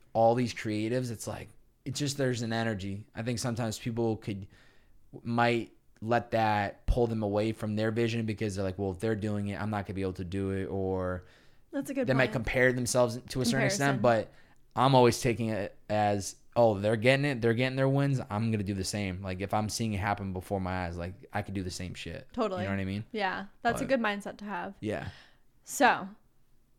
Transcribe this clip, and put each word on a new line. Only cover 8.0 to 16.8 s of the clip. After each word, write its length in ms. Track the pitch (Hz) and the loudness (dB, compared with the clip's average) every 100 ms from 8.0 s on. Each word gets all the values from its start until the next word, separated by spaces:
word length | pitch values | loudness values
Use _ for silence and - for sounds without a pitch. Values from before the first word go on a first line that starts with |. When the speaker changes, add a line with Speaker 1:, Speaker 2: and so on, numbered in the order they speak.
| 117 117 110 | 0 0 -4
Speaker 1:
because 300 | 104 110 95 | -2 -4 -2
they're 100 | 95 | -4
like, 120 | 92 | -2
"Well, 140 | 98 | -4
if 80 | 87 | -2
they're 160 | 113 107 | -2 -2
doing 320 | 107 104 101 | -2 -2 -4
it, 120 | 95 | -4
I'm 80 | 104 | -4
not 160 | 107 98 | -4 -4
gonna 100 | 95 | -4
be 60 | |
able 120 | 95 | -4
to 120 | 92 92 | -4 -4
do 260 | 98 95 | -2 -2
it," 140 | 98 95 | -2 -2
or 580 | 98 95 92 90 90 - - - - - | -2 -2 -2 -2 -4 -8 -20 -20 -20 -10
Speaker 2:
That's 180 | 285 285 | -8 -6
a 40 | |
good 120 | 277 233 | -2 2
Speaker 1:
they 80 | |
might 120 | 131 127 | 2 2
Speaker 2:
point. 80 | |
Speaker 1:
compare 400 | 135 107 131 127 | 0 -2 4 4
themselves 440 | 123 120 127 123 120 - | 4 0 2 2 0 -6
to 120 | 131 | -2
a 40 | 120 | 0
certain 200 | 131 127 | 2 2
extent, 340 | - 139 131 | 2 2 4
Speaker 2:
Comparison. 260 | 120 113 - - - - - - | 4 4 0 -8 -20 -20 -8 2
Speaker 1:
but 40 | |
I'm 140 | 127 | 6
always 280 | 131 120 113 | 8 8 6
taking 280 | 127 113 113 | 0 0 -2
it 260 | 107 101 - - | -2 -4 -8 -2
as, 460 | 104 104 101 95 - - - | 2 4 2 -2 -10 -4 4
"Oh, 220 | 117 | 4
they're 200 | 101 | 6